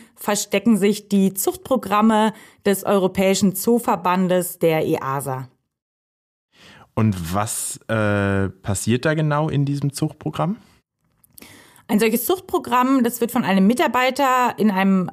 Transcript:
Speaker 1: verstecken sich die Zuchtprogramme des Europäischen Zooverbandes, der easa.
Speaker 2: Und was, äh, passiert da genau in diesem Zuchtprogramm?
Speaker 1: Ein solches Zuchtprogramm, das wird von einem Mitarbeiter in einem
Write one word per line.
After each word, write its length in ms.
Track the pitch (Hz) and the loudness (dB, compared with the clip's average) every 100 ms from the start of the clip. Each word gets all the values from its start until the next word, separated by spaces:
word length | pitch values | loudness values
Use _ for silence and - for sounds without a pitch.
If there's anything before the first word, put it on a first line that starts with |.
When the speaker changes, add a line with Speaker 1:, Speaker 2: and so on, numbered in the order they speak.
| - - | -16 -10
Speaker 1:
verstecken 640 | - 202 - 202 220 202 | -4 -4 -2 -2 2 2
sich 300 | 202 - - | 2 0 0
die 260 | 202 190 | 2 2
Zuchtprogramme 1000 | 190 359 - - 262 190 208 220 214 220 208 - _ 202 | 0 -4 -4 -2 -2 0 2 4 4 0 -2 -20 _ -2
des 180 | 190 | -2
Europäischen 720 | - 202 185 190 190 190 196 190 | 0 0 0 0 0 2 0 0
Zooverbandes, 1040 | - 233 240 196 180 180 180 180 175 - | 0 0 0 -2 0 0 2 0 -2 0
der 260 | 165 160 - | 0 2 0
easa. 600 | 160 135 139 135 131 127 _ _ _ _ _ _ _ _ _ _ _ - - - - | -2 -2 -6 -6 -8 -10 _ _ _ _ _ _ _ _ _ _ _ -20 -20 -10 0
Speaker 2:
Und 380 | 110 92 82 | 0 0 -4
was, 460 | 98 107 - - - - | -4 -4 -6 -10 -12 -4
äh, 640 | 113 104 101 98 98 95 | -2 0 2 0 0 -2
passiert 560 | - - 98 110 123 160 | -6 -6 -4 -2 0 0
da 80 | |
genau 340 | 156 151 147 156 | 0 0 -2 -2
in 160 | 143 | -2
diesem 300 | 139 143 143 | -2 -2 -4
Zuchtprogramm? 640 | - 156 - 156 - 156 226 _ _ _ _ _ _ _ - - - - - - | -4 -6 -6 -10 -4 -4 -4 _ _ _ _ _ _ _ -20 -20 -20 -20 -18 -2
Speaker 1:
Ein 120 | 208 | 0
solches 260 | 220 233 - | 2 0 -2
Zuchtprogramm, 800 | 359 - 370 - 247 254 269 | -4 -2 -6 -2 0 2 2
das 180 | 240 240 | 0 -2
wird 100 | 233 | -2
von 120 | 254 | -2
einem 220 | 180 190 190 | 0 2 4
Mitarbeiter 880 | 247 311 247 254 262 269 254 240 - | 2 0 2 0 2 2 2 0 2
in 120 | 214 | 0
einem 400 | 190 196 190 170 | 2 2 2 0